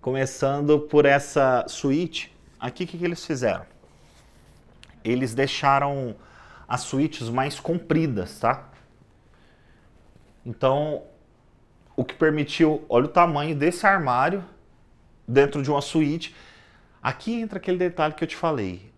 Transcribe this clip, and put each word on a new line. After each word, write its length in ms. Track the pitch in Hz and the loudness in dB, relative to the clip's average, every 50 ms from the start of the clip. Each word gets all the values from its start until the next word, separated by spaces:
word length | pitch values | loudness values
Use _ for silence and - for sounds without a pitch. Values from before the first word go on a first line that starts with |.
começando 760 | - 127 131 135 135 131 - - - 139 139 143 147 147 151 147 | -4 -4 -2 -2 -2 -4 -2 -2 -2 -2 0 0 2 2 2 2
por 260 | 151 - - 147 143 | 2 2 4 6 6
essa 600 | 143 139 143 139 - - 151 135 131 127 123 - | 6 4 4 2 0 0 2 4 4 4 2 0
suíte. 680 | - - - - 139 135 156 180 160 - - - - - - _ - _ _ | -4 -8 -4 -2 0 0 0 -2 -4 -6 -12 -14 -14 -18 -20 _ -20 _ _
Aqui, 240 | - 123 - - 185 | -10 -10 -8 -8 -10
o 40 | |
que 100 | 170 - | -10 -8
que 80 | 165 175 | -6 -6
eles 200 | 170 170 165 - | -6 -6 -6 -6
fizeram? 400 | - 160 127 123 110 85 - - - - - _ _ _ _ - - _ - - - - - - - - - - - - - - - - - - | -8 -6 -2 0 0 0 -2 -6 -14 -20 -20 _ _ _ _ -20 -20 _ -20 -20 -20 -20 -20 -20 -20 -20 -20 -20 -20 -20 -20 -20 -20 -20 -10 -4
Eles 300 | 110 120 127 135 120 110 | -2 0 0 -2 -4 -2
deixaram 840 | 117 117 - - - - 139 139 139 139 143 143 139 131 120 107 - - - - - - - - - - | -2 -2 -2 -2 0 2 4 4 4 2 0 -2 -4 -6 -8 -8 -12 -18 -20 -20 -20 -20 -20 -20 -20 -10
as 140 | - - 131 | -6 -6 -6
suítes 480 | - - - 131 147 151 - - 123 113 | -6 -4 -2 0 0 0 -2 -6 -8 -4
mais 300 | 117 127 131 143 143 - | -2 -2 -4 -4 -6 -8
compridas, 800 | - - 165 180 - - 170 160 160 151 123 101 90 90 - - | -6 -4 -4 -4 -2 -2 0 0 0 0 -2 -4 -6 -8 -8 -2
tá? 300 | - 120 127 - - - - - _ _ _ _ _ _ _ _ _ _ _ _ _ _ _ _ _ _ _ _ _ _ _ _ _ _ _ - _ _ _ _ _ | 0 0 0 0 -6 -20 -20 -20 _ _ _ _ _ _ _ _ _ _ _ _ _ _ _ _ _ _ _ _ _ _ _ _ _ _ _ -20 _ _ _ _ _
Então, 580 | 120 113 - - 131 135 143 151 156 151 - - - - _ _ _ _ _ _ _ _ _ _ _ _ _ _ _ _ | -14 -8 0 0 2 2 2 0 -2 -4 -6 -8 -14 -20 _ _ _ _ _ _ _ _ _ _ _ _ _ _ _ _
o 100 | - 127 | -6 -6
que 80 | - - | -6 -2
permitiu, 720 | - 165 160 151 151 143 143 - - 165 156 156 143 - | 0 2 2 2 2 -2 -4 2 2 4 4 4 0 -4
olha 180 | - 120 120 135 | 2 2 2 2
o 40 | 151 | 4
tamanho 460 | - 175 175 170 156 143 147 156 160 | 4 4 4 4 4 -2 -2 -2 -2
desse 300 | 143 147 170 175 - - | 0 0 0 0 2 2
armário 580 | 202 196 190 156 131 120 123 135 160 185 202 175 - - - _ _ _ _ _ _ _ _ _ _ _ _ _ | 2 2 2 2 2 2 2 2 2 0 -4 -8 -12 -20 -20 _ _ _ _ _ _ _ _ _ _ _ _ _
dentro 340 | - 139 139 143 139 - 147 | 2 4 4 4 4 2 -4
de 80 | 135 135 | -2 0
uma 120 | 147 139 | 0 -2
suíte. 540 | 139 - - 165 156 143 151 170 - - - - - - - - - _ _ _ _ _ _ _ | -2 0 0 2 2 2 0 -4 -8 -12 -16 -20 -20 -20 -20 -20 -20 _ _ _ _ _ _ _
Aqui 320 | - - - - - 220 233 | -6 -6 -6 -4 -6 -6 -6
entra 240 | 233 226 220 - | -6 -6 -6 -8
aquele 200 | 190 - - 180 | -8 -2 -2 0
detalhe 360 | 180 185 180 175 175 156 156 151 | 0 0 -2 0 -2 -2 -2 -2
que 100 | - 165 | -4 -6
eu 40 | |
te 80 | - - | -6 -6
falei. 560 | - - 165 156 131 104 92 90 92 - - _ | -4 -2 -2 -2 -2 -4 -6 -6 -10 -14 -20 _